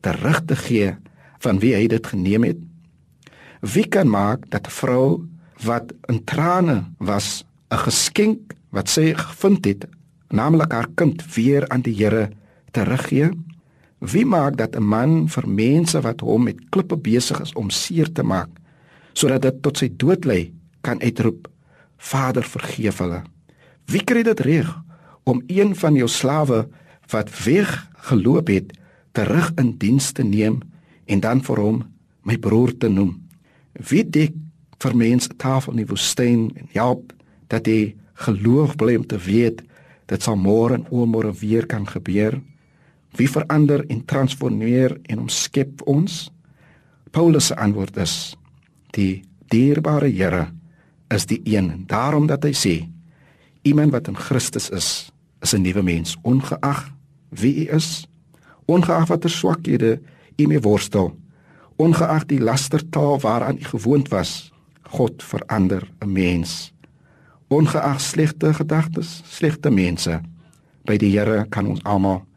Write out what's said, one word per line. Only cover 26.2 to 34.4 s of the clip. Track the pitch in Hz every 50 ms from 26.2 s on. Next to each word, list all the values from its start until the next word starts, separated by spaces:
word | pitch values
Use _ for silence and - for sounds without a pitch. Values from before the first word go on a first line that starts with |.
| - 127 143 156 151 135 123 110 113 139 - - _ _ - _ _ _
wat | - 110 107 - - - -
weggeloop | 107 147 196 208 - - - - - - _ - - 135 107 92 117 151 170 165 165
het, | 101 95 - - - - - _ _ _ _ _ _
terug | - 104 - - 165 170 170 165
in | - 131 120 104 -
diens | - 101 127 139 139 -
te | - -
neem | 127 104 98 107 107 107 127 131 - - - - _ _ _ _ _
en | - 104 98
dan | - 110 120 135
vir | 135 - 123 104
hom, | 104 104 110 123 117 - - _ _ _ _ _
"My | _ - 113 -
broer," | - 98 107 113 123 123 123
te | - 123 110
noem? | 98 95 101 90 87 - - - - _ _ _ _ _ _ _
Wie | _ - - - 135 180 233 165
dek | 160 151 156 151 - -